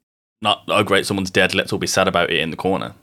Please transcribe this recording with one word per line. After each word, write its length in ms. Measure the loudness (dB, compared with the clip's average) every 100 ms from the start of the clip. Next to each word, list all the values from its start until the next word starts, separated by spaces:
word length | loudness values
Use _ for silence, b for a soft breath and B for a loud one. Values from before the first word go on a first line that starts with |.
| _ _ _ _
not, 220 | -2 0 0
"Oh, 140 | 0
great, 240 | 2 2 2
someone's 240 | -2 0
dead, 240 | 2 2
let's 180 | 0 -2
all 60 | -4
be 80 | -2
sad 220 | 0 2
about 220 | 2 0
it 80 | 0
in 100 | -2
the 60 | -4
corner." 380 | -2 -2 -6 -12